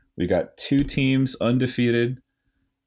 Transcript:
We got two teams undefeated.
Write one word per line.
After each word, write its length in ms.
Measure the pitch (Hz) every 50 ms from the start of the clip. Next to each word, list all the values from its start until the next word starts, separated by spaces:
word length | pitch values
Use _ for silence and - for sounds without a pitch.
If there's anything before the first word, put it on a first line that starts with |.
| _ _ -
We 100 | - 87
got 300 | 87 92 87 - - -
two 260 | - - - 143 139 143
teams 540 | 139 - - 135 135 135 135 135 127 -
undefeated. 840 | - 107 113 123 131 131 123 - - 120 120 117 120 120 123 131 - _ _ _ _ _ _ _ _ _ _ _ _ _